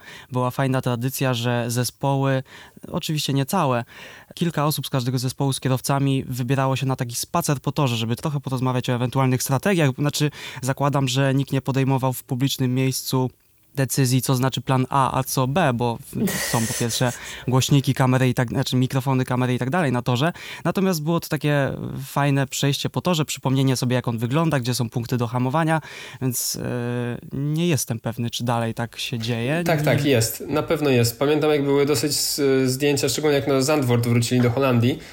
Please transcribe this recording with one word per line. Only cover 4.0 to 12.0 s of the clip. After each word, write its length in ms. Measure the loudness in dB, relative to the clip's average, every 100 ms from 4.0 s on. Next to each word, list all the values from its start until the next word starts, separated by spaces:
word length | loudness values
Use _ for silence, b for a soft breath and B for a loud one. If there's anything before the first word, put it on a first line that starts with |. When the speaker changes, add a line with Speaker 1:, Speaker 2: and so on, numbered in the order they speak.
| B B B
Speaker 1:
kilka 320 | -4 -4 0 -2
osób 200 | -2 -4
z 40 |
każdego 280 | -2 -2 -2
zespołu 340 | -2 -2 -2
z 80 | 0
kierowcami 640 | 0 0 0 0 2 0 -2
wybierało 480 | -4 0 0 2 0
się 100 | -2
na 100 | -2
taki 180 | -4
spacer 460 | -6 -4 -2 0 -2
po 120 | -2
torze, 240 | 0 0 0
żeby 200 | -2 -2
trochę 240 | -2 -4
porozmawiać 500 | -4 -2 0 0 0
o 20 |
ewentualnych 500 | 0 0 2 2 2
strategiach. 480 | 0 0 2 4 2 2
Znaczy, 320 | -2 0 0 -2 B B
zakładam, 460 | -4 0 2 2 2
że 260 | 2 2
nikt 180 | 2 0
nie 80 | -2
podejmował 520 | 0 0 2 2